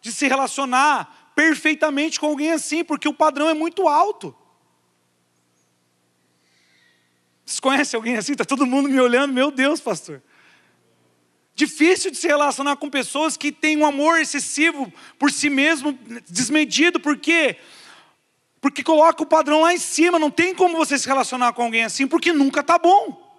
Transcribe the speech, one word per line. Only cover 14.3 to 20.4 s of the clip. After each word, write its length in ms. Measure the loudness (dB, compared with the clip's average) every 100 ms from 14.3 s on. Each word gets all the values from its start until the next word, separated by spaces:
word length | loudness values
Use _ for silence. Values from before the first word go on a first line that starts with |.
| -6 -6 -2 -2 -2 -10 -12 -20 _
por 140 | -2
si 180 | 0 -2
mesmo, 480 | 0 0 0 -4 -8 -12 -20 _
desmedido. 680 | -6 -2 0 0 2 0 0
Por 180 | -2 -4
quê? 400 | 0 2 0 -4 -16 -20 -20 -20 _ _ _ _ _ _
Porque 220 | -4 -4
coloca 400 | 2 6 6 4
o 20 | 2
padrão 360 | 2 4 4
lá 120 | 4
em 60 | 2
cima. 400 | -4 0 2 2
Não 100 | 0
tem 240 | 0